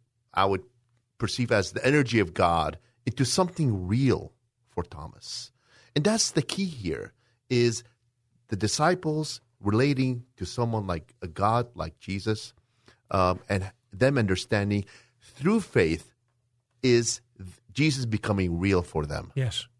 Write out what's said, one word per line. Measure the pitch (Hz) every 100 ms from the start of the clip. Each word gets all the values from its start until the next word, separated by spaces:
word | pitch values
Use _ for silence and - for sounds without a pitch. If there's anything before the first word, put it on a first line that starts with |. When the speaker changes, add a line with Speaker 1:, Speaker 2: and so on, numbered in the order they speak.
| _ _ _
Speaker 1:
I | - 98
would | 98 - _ _ _ _ -
perceive | 110 - 120
as | 110 92
the | - 127
energy | 147 123 113
of | 87
God | - 87 85 76 - _ _ -
into | -
something | 127 - 180 175 139 98 90
real | 117 135 80 - _ _ _ _
for | -
Thomas. | 85 76 76 - - - - _ _ _ _
And | 151
that's | 202 220 -
the | 165
key | - -
here, | 190 139 87 65 - - _ _ -
is | 123 120 113 - _ _ _ _ _ _
the | 95
disciples | 104 - 156 180 160 151 151 - _ _
relating | 101 107 143 131 131 123 - -
to |
someone | 90 - 117 110 95
like | 82 - _
a | 90
God, | 80 101 120 120
like | - 80 -
Jesus, | - 98 110 107 - - _ _ _ _ -
um, | 92 92 90 -
and | 98 95 - _
them | 92 131 139
understanding | 101 92 - 107 101 104 - - _ _
through | - - 156 220
faith | - 120 82 85 - _ _ _ _ _ _ _
is | 131 117 113 - _ -
th-, | 92 - _
Jesus | - 156 131
becoming | 120 107 107 98 92 85
real | 98 92
for | 85 78 76
them. | 71 -
Speaker 2:
Yes. | 135 123 - -